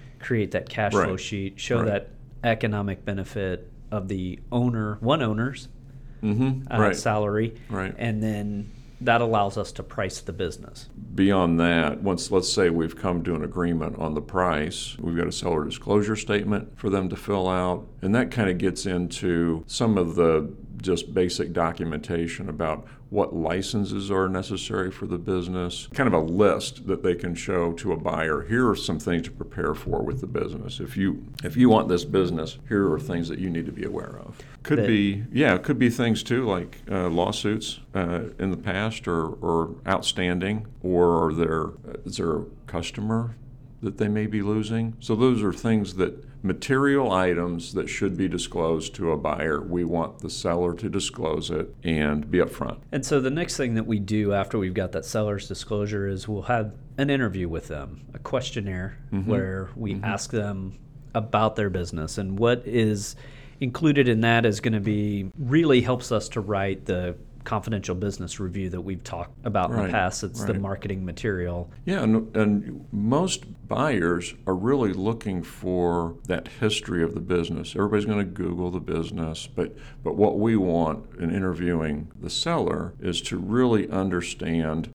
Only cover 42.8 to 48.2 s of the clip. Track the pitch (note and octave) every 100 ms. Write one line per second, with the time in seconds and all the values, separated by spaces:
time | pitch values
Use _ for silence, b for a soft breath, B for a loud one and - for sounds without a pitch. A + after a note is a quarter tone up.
42.8 | F2 - G#2+ A2+ A#2 A2+ - - - -
43.8 | G#2 - G#2+ G#2 G#2+ G#2+ G2 G#2+ G#2+ A2+
44.8 | A2+ A2+ - A2 B2+ A#2+ G2+ E2+ A#2 A2
45.8 | F#2+ F#2 E2 - B B F#2+ F2+ - C3+
46.8 | C#3 C#3 B2 F#2 F#2 E2+ F2 E2+ E2 F#2+
47.8 | - - G2+ F2+